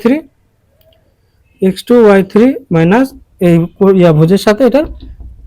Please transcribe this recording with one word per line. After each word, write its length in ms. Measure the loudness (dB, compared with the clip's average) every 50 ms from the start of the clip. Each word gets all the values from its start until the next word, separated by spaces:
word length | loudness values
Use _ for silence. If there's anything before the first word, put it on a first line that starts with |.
থ্রি, 140 | 0 -2 -4 -4 -8 _ _ _ _ _ _ _ _ _ _ _ _ _ _ _ _ _ _ _ _ _ _ _ _ _ _ -6 -4
এক্স 140 | -4 -4 -4 -2
টু 80 | 0 2 2 4
ওয়াই 160 | 4 2 2 0 0
থ্রি 140 | 0 0 0 0 0 -4 -6 -4 -2
মাইনাস 320 | 0 0 0 0 0 -2 -4 -8 -14 _ _ _ -4 -2
এই 80 | 0 0 0 -2 -4 -4
কো-, 180 | -2 0 0 2 2
ইয়া, 120 | 2 2 2
ভুজের 240 | 2 2 2 0 0 0
সাথে 160 | -2 0 0 0 0
এটার 160 | 0 -2 -4 -6 -10 -18 -20 -20 -20 -20 -20 -20 -20 -20 -20